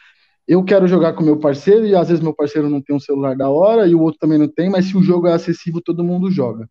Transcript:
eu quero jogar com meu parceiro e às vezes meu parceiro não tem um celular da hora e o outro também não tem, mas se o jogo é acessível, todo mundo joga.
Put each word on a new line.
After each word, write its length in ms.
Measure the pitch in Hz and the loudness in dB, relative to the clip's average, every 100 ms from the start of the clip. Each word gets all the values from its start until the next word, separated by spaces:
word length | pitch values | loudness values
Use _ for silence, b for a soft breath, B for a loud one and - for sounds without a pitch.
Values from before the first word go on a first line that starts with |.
| B B B B - | B B B B -2
eu 160 | 170 185 | 0 2
quero 200 | 196 185 | 2 4
jogar 280 | 180 165 | 2 0
com 100 | 156 | 0
meu 160 | 156 147 | 0 0
parceiro 460 | 151 135 - 208 220 | 0 -2 2 2 4
e 100 | 190 | 0
às 140 | 160 | 2
vezes 120 | 170 | 0
meu 120 | 160 | -2
parceiro 360 | 151 143 156 147 | -4 -4 -2 -2
não 120 | 143 | -4
tem 120 | 139 | -4
um 60 | 143 | -6
celular 380 | - 139 139 131 | -4 -4 -4 -4
da 120 | 135 | -2
hora 380 | 143 196 226 196 | 2 2 2 2
e 80 | 170 | 2
o 60 | |
outro 180 | 160 156 | 0 -2
também 180 | 156 156 | 0 2
não 120 | 147 | 0
tem, 200 | 151 180 | -2 -2
mas 160 | 196 190 | 0 0
se 120 | 190 | 0
o 40 | |
jogo 260 | 175 180 175 | 2 2 2
é 60 | |
acessível, 480 | 170 175 170 - 165 | 0 -2 -6 -6 -8
todo 220 | - 170 | -6 -4
mundo 260 | 175 180 190 | -2 -2 -2
joga. 380 | 185 123 113 113 | -2 -4 -6 -14